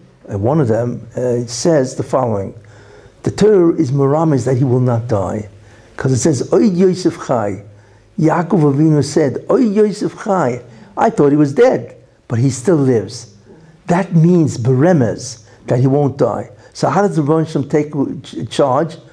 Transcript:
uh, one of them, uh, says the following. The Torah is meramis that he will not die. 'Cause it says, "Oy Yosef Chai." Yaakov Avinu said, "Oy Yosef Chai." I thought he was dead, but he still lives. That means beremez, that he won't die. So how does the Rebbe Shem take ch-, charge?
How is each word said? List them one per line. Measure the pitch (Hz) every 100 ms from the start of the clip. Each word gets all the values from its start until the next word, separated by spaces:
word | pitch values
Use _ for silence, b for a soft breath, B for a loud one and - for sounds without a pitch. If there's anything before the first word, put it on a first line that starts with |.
| - _ -
uh, | 101
one | 110 156
of | 123
them, | 110 123 - - -
uh, | 127 120 120
says | - 175 156 131 -
the |
following. | - 147 120 104 95 - - B B B B B
The | -
Torah | - 208 202 165 165
is | 139
meramis | 139 139 151 165 139
that | 113 127
he | 139
will | 127
not | 123 117 120
die. | 104 92 110 104 - b b b b
'Cause | 135
it | 127
says, | 170 127 -
"Oy | 170 226
Yosef | 175 190 185 175 160 -
Chai." | 123 104 98 - b b b b -
Yaakov | 156 156 175 196 147 139
Avinu | 160 151
said, | 147 170 143 110 -
"Oy | 214
Yosef | 233 202 214 180 - - 214
Chai." | 185 135 123 - B B B
I | -
thought | - 143
he | 147
was | 147
dead, | 135 240 - - - b b -
but | 113
he | 131
still | - - 160
lives. | 135 117 95 - - - B B B B -
That | 175 196
means | 165 165 180 143 117
beremez, | 117 127 165 170 113 92 - - b b -
that | 123
he | 131
won't | 143 143 -
die. | 117 101 110 - B
So | - 131
how | 147 202
does | 160
the |
Rebbe | 143 160 156
Shem | 151 135
take | 151 147 156 131 -
ch-, | - - -
charge? | - 139 131 165 - B